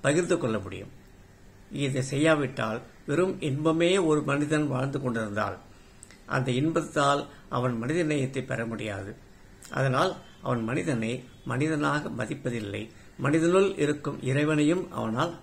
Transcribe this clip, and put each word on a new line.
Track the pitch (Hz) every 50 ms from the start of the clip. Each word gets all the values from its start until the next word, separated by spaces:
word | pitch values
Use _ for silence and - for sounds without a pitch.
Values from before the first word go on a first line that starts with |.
பகிர்ந்து | - 131 147 170 180 170 185 156
கொள்ள | 131 120 110 107
முடியும். | 98 98 95 92 98 - - - - - - - - - - - - - - - - -
இதை | - 143 143 135 131 143
செய்யாவிட்டால், | 131 - - 139 147 160 160 147 143 123 - - 117 110 110 120 - - - - - -
வெறும் | 143 151 180 190 180 -
இன்பமே | - 151 131 143 151 165 160 165 170 170 185 196
ஒரு | 185 160 151 151
மனிதன் | 139 - 139 143 147 147 156 151 151 143
வாழ்ந்து | 135 127 131 139 139 143
கொண்டிருந்தால், | 139 127 117 113 110 104 101 107 104 98 92 95 - - - - - - - - - - - - -
அந்த | - - 135 127 131
இன்பத்தால் | 123 123 139 160 165 170 160 - - 151 143 139 143 147 147 - - - - -
அவன் | - 123 123 127 123 113
மனித | 110 127 156 175 175
நேயத்தை | 151 151 147 131 127 135 139
பெற | 127 - 131 117 117
முடியாது. | 113 117 110 117 107 101 95 95 98 120 - - - - - - - - - - -
அதனால் | - - 135 135 127 135 170 185 - - - - - -
அவன் | - - 127 120 113
மனிதனை | 110 123 160 180 165 139 113 113 110 123 127 - - - - -
மனிதனாக | - 120 123 147 160 160 147 147 147 143 147 147 151
மதிப்பதில்லை, | 123 120 120 110 156 127 - 131 120 117 107 101 101 104 107 110 - - - - - - 127
மனிதனுள் | 131 147 165 160 170 180 190 196 196 190 -
இருக்கும் | 151 143 147 147 - 147 139 -
இறைவனையும் | - 127 131 139 147 151 156 151 151 147 170 185 185 -
அவனால் | - 117 113 110 110 120 151 170 170 -